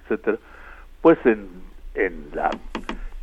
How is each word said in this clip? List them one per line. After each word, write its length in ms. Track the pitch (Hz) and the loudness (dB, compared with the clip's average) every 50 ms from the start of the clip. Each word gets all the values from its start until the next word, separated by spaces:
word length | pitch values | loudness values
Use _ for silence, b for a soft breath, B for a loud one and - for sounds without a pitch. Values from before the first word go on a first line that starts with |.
| - | -4
etcétera, 340 | - 113 - - 113 104 - b b b b b b b b b b - - | -2 -2 0 0 0 -2 -2 b b b b b b b b b b -4 4
pues 160 | - 160 170 - - | 6 8 8 8 6
en, 220 | 123 110 107 101 95 92 92 - - - - - - - | 6 4 4 2 -6 -12 -14 -14 -14 -14 -14 -14 -8 -2
en 320 | - 101 92 82 78 73 73 - | 0 0 0 -2 -4 -10 -8 -4
la, 180 | - - - - - - - - - B B B B B B B - | -2 0 0 -2 -2 -6 -8 -8 -8 B B B B B B B -8